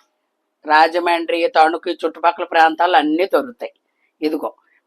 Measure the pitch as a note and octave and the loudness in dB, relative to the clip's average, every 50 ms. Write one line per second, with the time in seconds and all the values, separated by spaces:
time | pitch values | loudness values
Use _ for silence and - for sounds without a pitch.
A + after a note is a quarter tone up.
0 | _ _ _ _ _ _ _ _ _ _ _ _ - D3+ D3+ D#3 E3 E3 E3 F3 | _ _ _ _ _ _ _ _ _ _ _ _ -4 0 2 4 4 2 0 -2
1 | F3 F3 E3+ E3+ E3 E3 E3+ E3+ E3+ E3 - E3 D#3+ D#3+ E3+ D#3+ - F3+ E3 - | -2 -2 -2 -2 -2 -4 -2 -2 -2 0 2 2 2 2 0 -4 -6 -8 -8 -6
2 | F3 D#3 - D#3+ E3 E3+ - - F3 - F3 E3 D#3+ D#3+ D#3+ - E3+ F3+ F3+ D#3 | -6 -8 -6 -2 -2 -2 -2 -2 -6 -2 2 2 2 2 2 0 0 2 2 2
3 | C#3+ D3+ D#3 E3+ F#3+ G3 F3 D3+ B2 A#2+ A#2+ - - - _ _ _ _ _ _ | 2 2 0 0 0 2 0 0 0 -2 -10 -14 -14 -14 _ _ _ _ _ _
4 | _ _ _ - D#3 D3+ D3+ D3 D3 - - _ _ _ _ _ _ | _ _ _ -6 -6 -6 -4 -4 -8 -8 -12 _ _ _ _ _ _